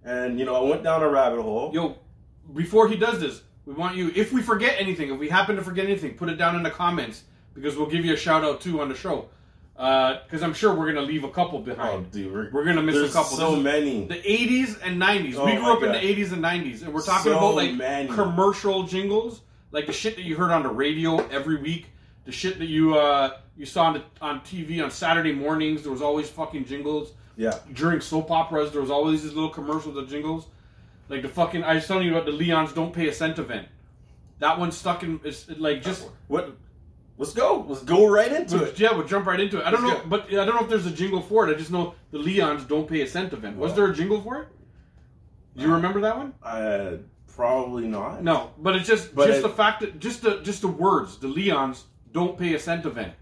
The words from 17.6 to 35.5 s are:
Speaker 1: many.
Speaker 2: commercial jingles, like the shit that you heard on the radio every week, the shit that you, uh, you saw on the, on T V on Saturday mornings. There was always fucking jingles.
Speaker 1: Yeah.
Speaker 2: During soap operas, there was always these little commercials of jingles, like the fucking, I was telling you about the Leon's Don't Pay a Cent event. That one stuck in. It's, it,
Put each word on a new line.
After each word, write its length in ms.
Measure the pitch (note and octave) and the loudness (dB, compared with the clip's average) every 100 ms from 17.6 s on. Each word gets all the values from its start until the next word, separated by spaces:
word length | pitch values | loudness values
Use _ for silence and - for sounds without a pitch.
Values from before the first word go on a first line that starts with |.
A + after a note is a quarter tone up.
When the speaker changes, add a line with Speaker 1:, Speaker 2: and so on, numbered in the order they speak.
| C3+ | 2
Speaker 1:
many. 340 | B2+ C3 C#3 C#3 | 0 -2 -2 -2
Speaker 2:
commercial 720 | A3 F#3 F3 G3 G3 G#3 F#3+ | 0 0 4 4 4 0 0
jingles, 580 | F3+ F#3 G3 G#3+ A#3 A#3 - - - | -2 -4 0 0 -2 -10 -20 -20 -8
like 160 | D3+ D3+ | -6 -6
the 40 | |
shit 220 | D3+ G#3+ A3 | -4 -4 -6
that 40 | F3+ | -6
you 100 | D#3 | 0
heard 160 | F3+ | 2
on 100 | E3 | 2
the 80 | C3 | 0
radio 560 | A2 C#3+ D#3 E3 E3 E3+ | 0 0 0 0 0 0
every 260 | C#3 C#3+ D3+ | -4 -4 -4
week, 320 | C#3+ E3 - - - - - | -4 -8 -10 -20 -20 -20 -14
the 60 | |
shit 280 | B2+ F#3 F#3 | -6 -6 -4
that 80 | E3 | -4
you, 280 | D#3 D#3+ D#3 | 2 4 6
uh, 360 | C#3+ C#3+ C3+ - - - | 4 4 2 -2 -20 -18
you 80 | C#3 | -8
saw 200 | F#3 E3 | 2 2
on 80 | |
the, 100 | D3+ - - | 2 -8 -12
on 200 | D3+ C#3 | -8 -8
T 180 | - F#3 | -10 -10
V 160 | D#3 E3 | -6 -4
on 120 | C#3+ | -4
Saturday 400 | - E3 E3 D#3+ | -4 2 2 2
mornings. 480 | C#3 C#3+ D#3 D#3 D#3 | -2 -2 0 -2 -2
There 100 | C#3+ | -6
was 120 | B2+ | -4
always 260 | D3 D3+ D3 | -2 -2 -4
fucking 360 | - D#3 D3+ B2 | -6 -8 -6 -8
jingles. 480 | C#3 C#3+ D3+ D3+ - - - | -6 -4 -4 -6 -16 -20 -4
Speaker 1:
Yeah. 200 | A2 - - | -4 -4 -10
Speaker 2:
During 260 | B2+ D#3+ D#3+ | -2 0 0
soap 300 | - D#3+ D#3+ | 0 -4 0
operas, 420 | E3 D3+ D#3+ D3 | 0 2 0 -2
there 100 | D3 | -2
was 100 | C3 | -2
always 320 | C#3+ D#3 D#3 | 0 2 0
these 100 | D3+ | -2
little 160 | D3 D#3 | -4 -4
commercials 480 | D#3 C#3+ D#3 D#3 C#3+ | -6 -4 -4 -4 -10
of 100 | C3 | -8
jingles, 420 | C#3+ D3+ D#3+ - - - - - - - | -6 -4 -6 -8 -20 -20 -20 -20 -20 -10
like 140 | C3+ | -8
the 60 | B2+ | -6
fucking, 340 | F3+ E3 F3+ | 0 0 0
I 100 | D#3+ | 0
was 140 | D#3+ - | 0 2
telling 180 | F#3+ F3+ | 0 2
you 60 | |
about 140 | E3 D3+ | 0 0
the 40 | |
Leon's 420 | D3 E3+ D#3+ D#3 | -2 2 2 0
Don't 200 | E3 E3 | -2 -4
Pay 140 | E3+ D#3+ | -2 -2
a 60 | |
Cent 260 | C#3+ D#3+ D#3 | -2 -4 -4
event. 280 | B2+ A2 - - - - - - - - | -8 -8 -12 -20 -20 -20 -20 -20 -20 -2
That 220 | D3 E3 | 0 2
one 120 | F3 | -2
stuck 300 | D#3+ F#3 F3 | -4 -4 -4
in. 180 | F3 D#3+ | -4 -6
It's, 260 | D3+ C3+ | -8 -12
it, 100 | - | -14